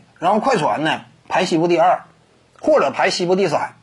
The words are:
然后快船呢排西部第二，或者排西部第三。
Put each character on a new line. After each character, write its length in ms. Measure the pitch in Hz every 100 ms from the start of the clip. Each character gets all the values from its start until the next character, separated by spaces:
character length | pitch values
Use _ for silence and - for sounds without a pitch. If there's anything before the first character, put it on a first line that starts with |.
| _ -
然 140 | 170
后 80 | 214
快 160 | 269 226
船 260 | 135 113
呢 200 | 156 127 - _ -
排 160 | 156 180
西 120 | 165
部 120 | 175
第 80 | 170
二， 240 | 175 - - _ _ _ _ _
或 220 | - 285
者 100 | 143
排 180 | 123 180
西 160 | 180 175
部 120 | 185
第 100 | 185
三。 280 | 143 - -